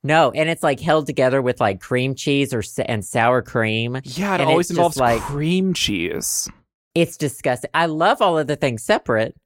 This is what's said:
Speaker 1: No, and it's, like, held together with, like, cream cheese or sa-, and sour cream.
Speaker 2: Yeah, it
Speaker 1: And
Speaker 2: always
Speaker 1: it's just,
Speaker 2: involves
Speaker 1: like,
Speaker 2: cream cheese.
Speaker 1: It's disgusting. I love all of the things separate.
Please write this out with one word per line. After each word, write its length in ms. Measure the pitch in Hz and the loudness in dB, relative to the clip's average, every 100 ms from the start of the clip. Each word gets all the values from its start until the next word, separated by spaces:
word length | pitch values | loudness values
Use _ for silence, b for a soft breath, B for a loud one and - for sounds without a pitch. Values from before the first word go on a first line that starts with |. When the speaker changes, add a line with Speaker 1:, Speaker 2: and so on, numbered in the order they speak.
Speaker 1:
No, 280 | 139 160 139 | 4 4 4
and 160 | 127 156 | 4 0
it's, 140 | 165 | 2
like, 180 | 160 131 | 0 0
held 260 | 165 156 143 | 2 2 2
together 340 | 139 127 135 | 0 2 2
with, 180 | 123 123 | 0 0
like, 200 | 107 95 | 0 0
cream 340 | - 127 131 | -2 -2 0
cheese 380 | 131 - 139 139 | -2 0 0 0
or 80 | 120 | -2
sa-, 200 | 98 - | -4 -6
and 220 | 120 110 | -4 -4
sour 360 | - 120 117 127 | -2 0 2 2
cream. 560 | - 120 110 110 117 131 | 0 -2 0 0 -2 -6
Speaker 2:
Yeah, 300 | 131 127 202 185 | -10 -6 -2 0
it 40 | |
Speaker 1:
And 100 | 143 | 2
Speaker 2:
always 160 | 165 175 | 2 2
Speaker 1:
it's 60 | 175 | 0
just, 20 | |
Speaker 2:
involves 180 | 170 135 | 0 2
Speaker 1:
like, 240 | 123 113 | 2 2
Speaker 2:
cream 540 | - 143 156 185 190 | -2 -4 0 0 0
cheese. 760 | 180 - 101 85 - - - - _ _ _ _ | 0 -2 -2 -2 -4 -4 -4 -6 _ _ _ _
Speaker 1:
It's 220 | 170 165 - | -2 -2 -2
disgusting. 520 | 147 - 139 123 - | -6 -2 -4 -4 -2
I 120 | 160 170 | -2 0
love 340 | 156 185 277 | 2 2 2
all 160 | 202 160 | 2 2
of 80 | 147 | -2
the 100 | 147 | -2
things 260 | 143 113 | -2 -2
separate. 540 | - 208 - 110 110 - | 0 0 2 0 0 -6